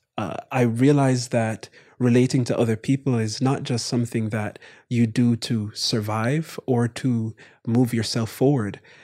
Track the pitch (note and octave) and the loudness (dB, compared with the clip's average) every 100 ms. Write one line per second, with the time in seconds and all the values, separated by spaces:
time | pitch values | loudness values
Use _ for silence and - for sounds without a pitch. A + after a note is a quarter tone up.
0 | _ - F#2+ - - B2+ A#2+ A2+ C3+ D3 | _ -8 -8 -8 -6 0 0 4 4 4
1 | C3+ B2+ A#2+ B2 A2 G#2+ - - - - | 4 2 0 -2 -2 -4 -12 -20 -16 -2
2 | B2 A#2+ B2+ C3+ A#2 A#2+ A2+ A2 - C3+ | 2 4 4 2 0 0 0 0 0 0
3 | C#3 A#2+ A2 G#2+ C3 C#3 C#3 A#2+ - A#2+ | 0 0 -2 0 0 0 -2 -4 -2 -2
4 | A#2 A#2 A2 A2 G#2 - - - - A#2+ | -2 -2 -2 -4 -6 -10 -20 -18 -4 0
5 | A#2 A#2 A#2+ A#2 - A2+ G#2+ - - A#2 | 2 4 2 2 0 -4 -4 -6 -4 -2
6 | G#2+ A2 A2+ D3+ D#3+ - - A#2+ A#2+ - | -2 -2 -2 -2 -4 -8 -2 0 0 -2
7 | C3 A#2 A2 - - _ - A2+ B2 A2+ | -2 0 -2 -8 -20 _ 0 2 2 0
8 | G#2+ B2 A2 - C3 C#3+ G#2 - - - | -2 -4 -4 0 2 2 -2 -8 -16 -20